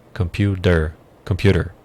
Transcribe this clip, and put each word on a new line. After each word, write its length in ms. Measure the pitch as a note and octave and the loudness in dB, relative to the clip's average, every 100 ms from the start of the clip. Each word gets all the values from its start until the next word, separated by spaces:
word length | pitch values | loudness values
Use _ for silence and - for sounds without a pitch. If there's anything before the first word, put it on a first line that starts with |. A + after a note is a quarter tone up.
| _ | _
computer, 800 | - E2+ - G2+ F#2+ F2+ E2+ D#2+ - _ _ - | -8 -6 -2 -2 0 2 2 0 -6 _ _ -6
computer. 460 | F#2+ G2 F2+ - - | 0 2 2 0 -8